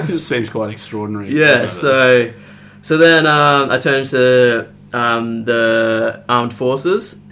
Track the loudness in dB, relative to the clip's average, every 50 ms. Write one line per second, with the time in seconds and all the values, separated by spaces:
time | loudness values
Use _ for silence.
0 | 0 -2 -4 -4 -2 -2 -2 -4 -4 -6 -6 -8 -8 -8 -8 -10 -10 -10 -8 -8
1 | -8 -8 -8 -8 -8 -4 -2 2 2 4 4 2 0 -4 -6 -4 -2 0 2 2
2 | 4 4 4 4 2 0 -6 -14 -20 -20 -20 -20 -20 -20 -20 -12 -6 -2 2 4
3 | 6 6 6 4 4 2 2 2 4 4 2 2 0 0 -2 -2 0 0 0 -2
4 | -2 -2 0 2 2 4 4 4 4 4 2 0 -4 -8 -16 -20 -16 -10 -6 -4
5 | -2 -2 -2 -2 -4 -6 -6 -6 -4 -2 -2 0 0 0 0 0 0 0 0 -2
6 | -2 -4 -6 -8 -6 -4 -2 -2 -2 -4 -6 -4 -4 -2 -2 -2 -2 -2 -2 -2
7 | -4 -8 -16 -18 -16 -8